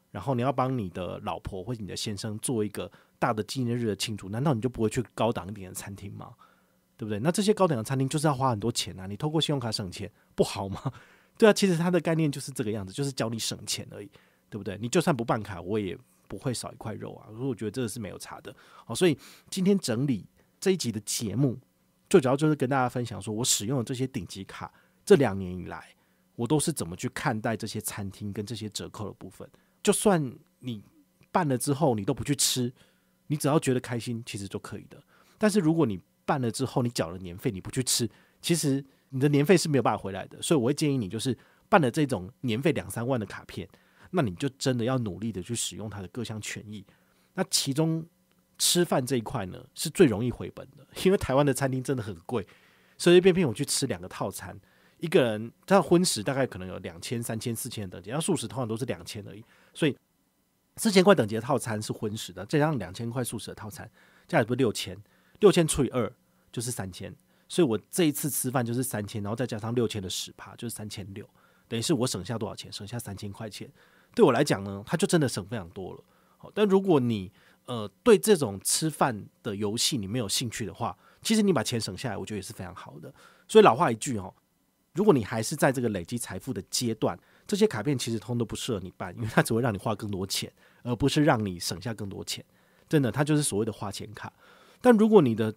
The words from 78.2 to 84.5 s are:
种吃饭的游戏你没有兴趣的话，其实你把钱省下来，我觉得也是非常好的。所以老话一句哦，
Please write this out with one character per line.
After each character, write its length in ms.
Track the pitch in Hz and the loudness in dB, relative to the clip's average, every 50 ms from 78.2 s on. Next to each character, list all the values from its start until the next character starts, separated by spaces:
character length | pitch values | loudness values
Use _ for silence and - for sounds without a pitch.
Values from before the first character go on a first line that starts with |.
| - 220 208 | 8 6 4
种 240 | 160 143 101 98 95 - | 4 4 0 -2 -4 -2
吃 240 | - - - 160 156 | -2 0 0 0 -2
饭 380 | 147 - 170 143 113 101 107 - _ _ | 2 2 2 2 2 -2 -8 -14 _ _
的 120 | _ 120 101 | _ -6 -4
游 220 | 98 107 101 107 | -2 -2 -2 0
戏 220 | 120 - - 147 120 | 0 0 0 0 -2
你 80 | 98 | -4
没 120 | 92 110 127 | -4 -4 -4
有 80 | 113 | -2
兴 240 | 95 - - 135 113 | -2 -2 -2 -2 -4
趣 140 | - - 113 | -6 -6 -8
的 80 | 90 | -8
话， 240 | 92 - 120 98 90 - _ - _ _ | -6 -6 -6 -6 -6 -10 _ -20 _ _
其 140 | - - 226 | 0 2 2
实 80 | 214 | 4
你 100 | 208 196 | 4 4
把 100 | 175 127 | 4 2
钱 160 | 110 - 123 113 | 2 0 -2 -2
省 160 | - - 92 | -4 -6 -8
下 140 | - - 120 | -8 -8 -6
来， 80 | 98 | -6
我 80 | 95 98 | -6 -8
觉 80 | 101 | -8
得 60 | 107 98 | -8 -8
也 40 | |
是 120 | 95 - - | -8 -10 -12
非 100 | - 95 | -12 -12
常 100 | 87 95 | -14 -14
好 240 | - - - 139 151 | -16 -18 -18 -18 -18
的。 120 | 151 135 - - - - _ _ _ | -18 -18 -20 -20 -20 -20 _ _ _
所 140 | - - 220 | 6 8 10
以 40 | 208 | 10
老 100 | 143 113 | 10 8
话 180 | 123 175 143 | 8 4 2
一 20 | 117 | 0
句 200 | 107 - 143 120 | -2 -4 -4 -4
哦， 160 | 101 90 92 - _ _ _ | -6 -6 -10 -14 _ _ _